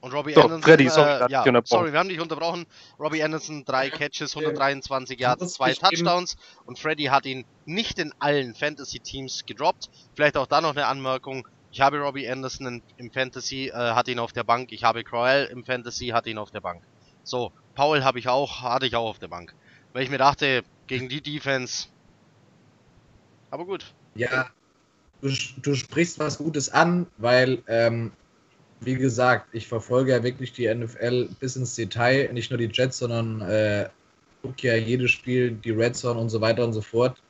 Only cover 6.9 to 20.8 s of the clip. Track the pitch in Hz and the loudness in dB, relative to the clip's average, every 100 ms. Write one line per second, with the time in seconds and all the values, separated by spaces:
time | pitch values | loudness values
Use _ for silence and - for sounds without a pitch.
6.9 | 156 143 139 139 131 117 _ - 175 226 | -2 2 2 0 -10 -12 _ -10 -6 -6
7.9 | - 156 - 147 147 127 110 147 147 139 | -6 -8 -4 0 0 0 -4 -6 -6 -14
8.9 | 120 - 135 131 - - 110 151 196 - | -14 -12 -12 -10 -10 -12 -2 -2 -2 -8
9.9 | _ _ - 147 147 131 147 160 143 131 | _ _ 0 2 2 0 2 2 -2 -2
10.9 | 135 131 131 - 135 117 _ _ - 135 | -2 -4 -6 -6 -12 -14 _ _ 2 2
11.9 | 143 143 135 120 127 131 - 135 120 _ | 2 -4 -6 -8 -6 -8 -10 -10 -10 _
12.9 | _ 120 131 131 127 - 135 131 - 120 | _ -12 -6 -6 -6 -10 -8 -8 -4 0
13.9 | 117 123 120 117 - 113 120 127 107 117 | 0 0 -2 -4 -6 0 0 0 0 0
14.9 | 113 110 117 120 139 139 127 120 127 117 | 0 -4 -2 2 2 0 -8 -6 -6 -6
15.9 | 113 120 117 113 107 104 104 95 87 _ | -8 -2 -2 -2 -8 -8 -10 -10 -12 _
16.9 | _ _ _ - 127 117 _ _ - 143 | _ _ _ -8 -6 -6 _ _ 0 2
17.9 | 151 135 123 120 127 143 - 123 123 131 | 4 2 0 0 0 0 -6 -4 -2 0
18.9 | 117 113 104 90 87 87 - _ - _ | -2 -4 -6 -12 -14 -16 -20 _ -20 _
19.9 | 123 131 135 135 139 143 127 - _ | -6 -4 4 4 4 2 0 -2 _